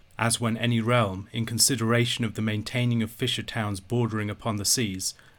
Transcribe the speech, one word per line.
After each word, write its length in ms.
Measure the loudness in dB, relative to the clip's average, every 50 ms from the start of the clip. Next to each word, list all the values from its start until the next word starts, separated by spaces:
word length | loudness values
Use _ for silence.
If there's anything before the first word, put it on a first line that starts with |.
| -20 _ -4 0
as 220 | 2 2 2 2
when 160 | 0 0 0
any 240 | 2 2 2 2 2
realm, 480 | 4 4 4 4 4 2 0 -6 -8 -6
in 140 | -4 -4 -4
consideration 760 | -2 2 2 2 2 4 2 2 2 4 4 2 2 0 -2 -4
of 100 | -4 -2
the 80 | -2
maintaining 600 | -2 -2 -2 -2 -4 -4 -2 0 0 2 2 0
of 80 | 0 -2
fisher 300 | -2 -4 -2 -2 -2 -4
towns 360 | -6 -6 -6 -4 -4 -4 -4 -6
bordering 500 | -6 -2 0 0 2 0 0 -2 -2 -4
upon 280 | -6 -4 -4 -4 -4
the 80 | -2 0
seas, 500 | 0 0 0 0 -2 -4 -4 -6 -8 -8 -10 -20 -20 -20